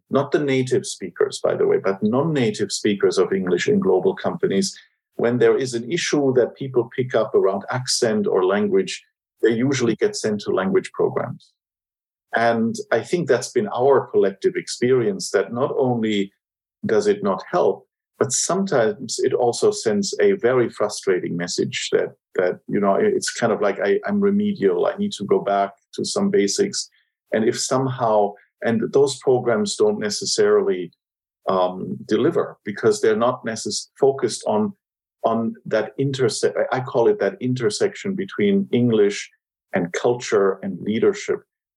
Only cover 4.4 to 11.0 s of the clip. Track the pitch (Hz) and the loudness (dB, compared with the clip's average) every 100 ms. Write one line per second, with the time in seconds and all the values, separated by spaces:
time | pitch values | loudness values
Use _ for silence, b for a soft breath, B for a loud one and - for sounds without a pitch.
4.4 | 92 98 98 B B B _ - 117 123 | 0 0 -2 B B B _ -2 0 4
5.4 | 117 113 131 117 120 170 - 151 135 127 | 4 4 0 -4 -4 -4 0 0 2 2
6.4 | 110 - 135 123 120 - 127 117 110 107 | 2 -2 -4 -2 -2 -2 -2 0 2 2
7.4 | 95 98 - 123 127 - 117 107 101 95 | 2 0 -4 -6 -4 -2 0 0 0 0
8.4 | 92 104 104 98 - - _ _ _ _ | 2 2 2 0 0 -6 _ _ _ _
9.4 | 113 117 135 131 120 110 104 - 110 104 | 0 2 0 0 0 0 -2 -2 -4 -4
10.4 | - 95 95 95 - - | -2 -2 0 0 -2 -2